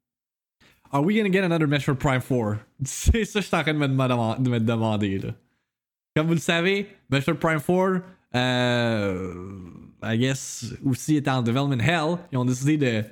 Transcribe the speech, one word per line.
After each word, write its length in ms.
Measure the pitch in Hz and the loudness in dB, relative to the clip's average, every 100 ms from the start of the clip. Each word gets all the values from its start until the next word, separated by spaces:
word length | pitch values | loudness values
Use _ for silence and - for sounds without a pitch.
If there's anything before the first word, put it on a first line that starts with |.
| _ _ _ _ _ _ _ _ - | _ _ _ _ _ _ _ _ -6
Are 80 | 139 | 0
we 140 | 160 214 | 2 2
gonna 140 | 208 | 2
get 140 | 185 | 2
another 240 | 185 165 151 | 2 2 2
Metroid 320 | 143 135 131 | 2 0 0
Prime 220 | 147 131 | 2 0
four? 400 | - 123 107 104 - | 0 0 0 -4 -8
<laughs> 120 | - 135 | -10 -8
C'est 400 | - - 233 202 | -2 2 2 2
ça 140 | 208 | -2
que 20 | |
je 60 | 180 | -2
suis 100 | 175 | 0
en 60 | |
train 100 | 147 | 0
de 60 | 151 | 0
me 80 | 143 | 0
deman-, 540 | 135 127 120 113 113 | 2 2 2 0 0
de 80 | 127 | 0
me 100 | 120 | 2
demander, 600 | 113 117 113 107 104 98 | 0 0 0 0 0 -2
là. 160 | 113 - _ _ _ _ _ _ _ 156 | -6 -10 _ _ _ _ _ _ _ -2
Comme 120 | 165 | 2
vous 80 | 165 | 0
le 40 | |
savez, 460 | - 170 180 196 202 - - | 0 0 2 0 -4 -12 -4
Metroid 300 | 135 139 147 | -2 0 0
Prime 200 | 165 156 | 0 0
four, 440 | - 180 190 185 180 - _ 123 | 2 2 2 0 -4 -20 _ -2
euh, 1000 | 127 123 123 120 117 113 101 92 92 87 95 98 87 - - - | 0 2 2 2 0 0 0 -2 -6 -8 -12 -14 -14 -18 -20 -10
I 120 | 107 113 | -2 0
guess, 560 | 127 131 - - 117 127 139 | 0 -2 -6 -12 -12 -4 -2
aussi 300 | 123 - 151 | -2 0 0
était 160 | 139 | 2
en 100 | 131 | 0
development 400 | 117 123 143 131 | 0 0 0 0
hell. 380 | 120 175 151 175 - | 2 2 0 -2 -4
Ils 60 | 131 | -2
ont 80 | 127 | 0
décidé 320 | 127 139 156 | 0 2 2
de 260 | 131 110 104 | 2 0 -4